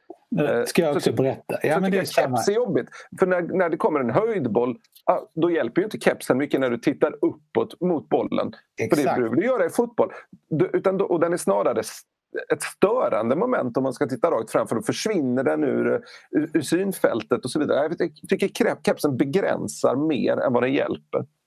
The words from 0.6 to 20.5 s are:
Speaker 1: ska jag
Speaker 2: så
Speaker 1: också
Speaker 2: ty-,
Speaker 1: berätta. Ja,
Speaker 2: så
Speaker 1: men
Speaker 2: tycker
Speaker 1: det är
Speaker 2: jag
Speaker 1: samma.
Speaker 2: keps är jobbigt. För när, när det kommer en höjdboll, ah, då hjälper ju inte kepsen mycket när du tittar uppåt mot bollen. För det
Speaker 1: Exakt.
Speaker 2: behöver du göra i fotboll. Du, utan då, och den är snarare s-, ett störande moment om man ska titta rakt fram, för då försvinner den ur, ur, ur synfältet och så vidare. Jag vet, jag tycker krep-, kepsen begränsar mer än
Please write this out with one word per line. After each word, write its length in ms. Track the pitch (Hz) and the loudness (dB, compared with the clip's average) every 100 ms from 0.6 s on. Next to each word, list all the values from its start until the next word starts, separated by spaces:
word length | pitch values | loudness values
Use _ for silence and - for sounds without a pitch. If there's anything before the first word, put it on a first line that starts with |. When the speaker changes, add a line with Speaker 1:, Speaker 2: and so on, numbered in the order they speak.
| 120 | 0
Speaker 1:
ska 160 | - | 2
jag 100 | 160 | 2
Speaker 2:
så 40 | 143 | 2
Speaker 1:
också 120 | - | 0
Speaker 2:
ty-, 60 | 120 | 2
Speaker 1:
berätta. 420 | 135 113 - 123 | 0 -2 -6 -2
Ja, 100 | 139 175 | 0 2
Speaker 2:
så 40 | |
Speaker 1:
men 20 | |
Speaker 2:
tycker 80 | 190 | 2
Speaker 1:
det 60 | 190 | 0
är 20 | |
Speaker 2:
jag 80 | 135 | 0
Speaker 1:
samma. 300 | - 135 120 | 0 2 0
Speaker 2:
keps 100 | 202 | 2
är 40 | |
jobbigt. 340 | 214 226 131 117 - - - | 0 0 0 -2 -10 -18 0
För 60 | 185 | 2
när, 140 | 180 | 2
när 280 | 170 185 170 | 0 0 0
det 80 | 160 | 2
kommer 220 | 220 151 | 0 2
en 100 | 120 | 2
höjdboll, 680 | 143 226 202 123 101 123 117 _ _ - | 2 0 0 0 0 0 -4 _ _ -2
ah, 140 | 180 - 160 | -2 -4 -2
då 160 | 175 | 0
hjälper 300 | 165 117 170 | 0 0 -2
ju 40 | 208 | -2
inte 140 | 120 | 0
kepsen 380 | 170 - - 127 | 0 0 0 0
mycket 220 | 143 147 | 2 0
när 100 | 131 | 0
du 80 | 117 | 0
tittar 380 | 156 139 151 - 170 | -2 2 0 2 -2
uppåt 560 | - _ 113 110 - | -2 _ -2 -2 -2
mot 280 | 180 156 - | -2 -2 0
bollen. 420 | 135 - 98 107 | 0 0 -2 -4
För 60 | - _ - | -8 _ -8
det 60 | 113 147 | 0 2
Speaker 1:
Exakt. 140 | 135 123 | 2 0
Speaker 2:
behöver 180 | 113 127 | 0 0
du 100 | 233 | 0
göra 200 | 247 165 | 0 0
i 40 | |
fotboll. 420 | - 240 - 110 - - - _ | 0 -2 0 -2 -2 -20 -20 _
Du, 200 | 151 185 | 0 0
utan 240 | 180 185 190 | 0 0 0
då, 80 | - | 0
och 140 | 170 | 0
den 140 | 170 | 0
är 40 | 175 | 0
snarare 420 | - 202 151 110 | 0 2 2 0
s-, 200 | 110 - - _ _ - - | -4 -12 -20 _ _ -12 -4
ett 80 | 156 | -4
störande 720 | - - 190 254 135 104 113 151 | -4 0 2 4 0 0 0 0
moment 420 | 247 247 127 131 | 0 0 -2 -2
om 60 | |
man 100 | 131 | -2
ska 120 | 131 143 | -2 -4
titta 240 | 120 165 | 0 0
rakt 200 | 127 113 | 0 0
fram, 160 | 139 107 | -2 0
för 80 | 113 | -2
då 60 | |
försvinner 640 | 113 120 240 190 131 123 | -2 -4 -2 0 0 0
den 200 | 143 156 | 0 0
ur, 240 | 139 117 120 123 - - - | 0 0 0 -2 -6 -20 -4
ur, 180 | 156 147 | -2 0
ur 80 | 165 | -2
synfältet 840 | 127 175 196 180 - - - 113 131 | 0 0 -2 0 0 0 -2 -2 -2
och 60 | |
så 80 | 156 | -2
vidare. 220 | 143 120 | 0 0
Jag 80 | 156 | 0
vet, 100 | 170 | -2
jag 300 | 170 - - | -4 -6 -4
tycker 180 | 196 196 | -2 -2
krep-, 380 | - 214 139 - | 0 0 0 -2
kepsen 320 | 180 147 127 | 0 0 0
begränsar 800 | 139 180 180 87 98 - 120 127 | 0 0 0 -2 -4 -2 0 2
mer 420 | 156 123 98 123 | 0 0 0 0
än 160 | - | 0